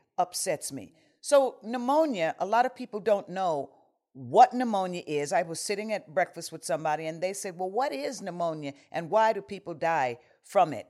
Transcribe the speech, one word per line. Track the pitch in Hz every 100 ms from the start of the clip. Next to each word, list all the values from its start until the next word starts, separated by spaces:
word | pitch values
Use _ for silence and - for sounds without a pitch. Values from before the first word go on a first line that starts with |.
| _ -
upsets | 175 - - 151 -
me. | 135 85 _ _ _
So | - 285 262 -
pneumonia, | 208 247 240 294 320 208 160 -
a | 190
lot | 226 254
of |
people | 254 247 208
don't | 185 202 -
know | 185 185 147 135 _ _ _ _
what | 131 123 175 254
pneumonia | 247 247 202 185 175 -
is. | 147 147
I | 180
was | 165 160
sitting | - 202 214
at | 202 -
breakfast | 151 170 170 160
with | 160 -
somebody | 156 156 151 160
and | 160
they | 185
said, | 196 196 170
"Well, | 185
what | 202 285
is | 277 285 214
pneumonia | 196 175 170 156 143 139 _
and | 160 165
why | 214 220
do | 202
people | 190 196 -
die | 156 165 165 127 117 _ _
from | - 196 165
it?" | 113